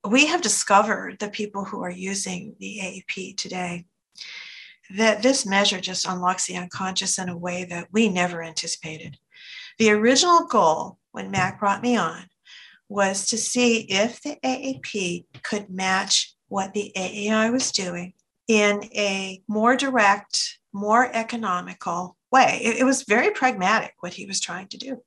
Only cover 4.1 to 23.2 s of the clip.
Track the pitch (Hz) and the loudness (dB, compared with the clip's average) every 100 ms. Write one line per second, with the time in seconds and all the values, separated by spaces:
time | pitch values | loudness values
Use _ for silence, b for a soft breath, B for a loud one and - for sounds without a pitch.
4.1 | - B B B B B B _ 196 220 | -20 B B B B B B _ 2 2
5.1 | 208 240 269 196 196 202 190 185 180 185 | 4 2 2 0 2 2 0 -6 -6 -4
6.1 | 180 180 185 - 180 180 - 190 190 190 | -2 -2 0 -4 -6 -10 -6 -4 -4 -4
7.1 | - 185 170 175 180 175 175 170 208 220 | -4 -4 -6 -6 -6 -8 -10 -2 2 2
8.1 | 180 180 170 165 156 165 - 160 156 160 | 2 0 -2 -8 -8 -8 -8 -10 -12 -16
9.1 | - _ B B B B - 220 208 226 | -18 _ B B B B 2 4 6 6
10.1 | 269 359 339 330 220 170 160 180 - _ | 4 6 4 6 4 4 2 -4 -14 _
11.1 | - 190 190 185 - 202 214 240 233 165 | -12 -4 -2 -2 0 -2 0 0 0 0
12.1 | 175 - _ B B B B _ 202 196 | -6 -18 _ B B B B _ 0 0
13.1 | 190 - 226 - 247 240 226 - 190 226 | 0 -2 -2 -2 4 4 4 2 2 2
14.1 | - 294 - 262 262 269 262 - 208 180 | -2 -10 -6 -4 -4 -6 -8 -8 -6 -4
15.1 | 175 _ - - - 202 185 190 190 196 | -6 _ -16 -6 -6 -6 -4 0 0 0
16.1 | - - _ _ 196 190 208 202 190 185 | -2 -2 _ _ -4 -4 -6 -6 -6 -6
17.1 | 214 208 220 220 254 - - 185 175 180 | -4 0 2 2 0 -2 -4 -4 -8 -10
18.1 | _ _ _ - 220 208 202 220 208 202 | _ _ _ 2 4 4 2 -4 -4 -2
19.1 | 196 196 190 - 214 233 254 277 254 202 | -2 -6 -10 -6 2 2 2 2 4 4
20.1 | 202 - - - - _ 202 208 226 254 | 4 -2 -4 -4 -8 _ -6 2 4 4
21.1 | 226 226 233 214 180 180 180 185 170 180 | 0 -4 -6 -2 -4 -6 -8 -6 -4 -6
22.1 | _ _ 262 214 - 220 220 262 262 - | _ _ 6 6 4 0 2 2 2 2
23.1 | 220 | 4